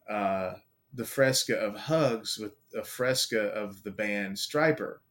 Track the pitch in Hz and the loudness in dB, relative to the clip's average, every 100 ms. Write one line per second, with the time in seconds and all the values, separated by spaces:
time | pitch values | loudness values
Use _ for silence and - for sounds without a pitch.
0 | - 104 98 95 92 92 _ _ _ 123 | -6 -2 0 0 -2 -6 _ _ _ -8
1 | 113 - 131 131 - 113 107 101 - 160 | -2 4 4 4 2 0 0 -4 0 4
2 | 139 113 - - 107 - _ 110 101 - | 4 2 -4 -6 -8 -12 _ -8 -6 -2
3 | 127 131 - 113 104 107 101 98 104 95 | 0 2 2 0 0 -2 -6 -8 -8 -4
4 | 104 101 98 98 - 147 160 151 82 - | -2 -2 -4 -4 -2 2 4 2 -2 -10
5 | _ | _